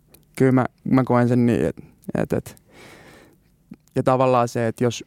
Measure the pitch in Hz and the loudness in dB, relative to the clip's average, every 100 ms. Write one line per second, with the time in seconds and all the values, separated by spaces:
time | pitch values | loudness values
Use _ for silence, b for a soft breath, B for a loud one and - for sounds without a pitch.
0 | _ - _ - 131 127 123 - - 131 | _ -20 _ 0 2 2 -2 -6 -2 0
1 | 123 120 120 123 120 98 76 - - _ | 2 2 2 2 2 0 -2 -4 -16 _
2 | - - - - - - _ B B B | -8 -6 -4 -4 -6 -16 _ B B B
3 | B B B B _ _ _ - _ - | B B B B _ _ _ -20 _ -4
4 | 131 127 131 127 120 120 117 - 120 113 | 0 2 2 2 0 -2 -4 -2 -2 -2